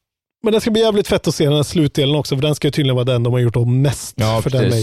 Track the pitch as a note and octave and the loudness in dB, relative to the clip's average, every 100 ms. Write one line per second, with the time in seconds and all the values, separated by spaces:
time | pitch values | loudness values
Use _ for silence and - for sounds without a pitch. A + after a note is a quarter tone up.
0 | _ _ _ _ A3 G#3+ A#3+ A3 A3+ G#3 | _ _ _ _ -2 0 0 2 2 2
1 | - G3+ - - D3+ D3 C#3 F3+ C#3+ - | 0 -2 -2 0 2 2 0 0 0 0
2 | C#3 D3+ - C3+ D3+ C#3+ D3+ D#3+ C3+ B2+ | 0 0 -2 -2 -2 0 -2 0 0 0
3 | B2 B2 A#2+ B2 A#2+ A#2+ A#2+ B2+ C#3 A2+ | 0 0 0 0 0 0 0 2 0 -2
4 | - - G#2+ A2+ A#2+ B2+ A#2+ A#2 | -8 -4 0 0 0 0 0 0